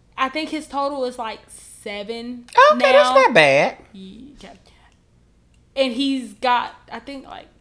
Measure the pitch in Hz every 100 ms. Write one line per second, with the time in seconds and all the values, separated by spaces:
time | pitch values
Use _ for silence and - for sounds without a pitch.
0 | _ - 262 311 311 311 302 277 277 285
1 | 254 247 220 208 - - - - 214 208
2 | 208 233 240 247 - - 571 605 554 523
3 | 571 523 508 208 147 135 170 - - 196
4 | 190 - 269 277 196 190 _ _ _ _
5 | _ _ _ _ _ _ _ 269 269 233
6 | 277 269 220 202 254 240 - - - 226
7 | 247 277 - - - _